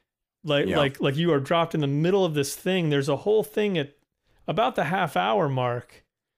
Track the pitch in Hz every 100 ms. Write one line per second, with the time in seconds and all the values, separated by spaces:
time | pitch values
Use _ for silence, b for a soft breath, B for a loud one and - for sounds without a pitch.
0 | _ _ _ _ 151 143 - 156 143 139
1 | 143 139 170 143 135 170 165 165 143 143
2 | 170 196 180 147 139 - 185 185 165 143
3 | 139 143 202 214 - - 208 175 135 _
4 | _ _ _ _ - 160 247 220 151 190
5 | 170 - 185 214 151 131 123 123 - -
6 | _ _ _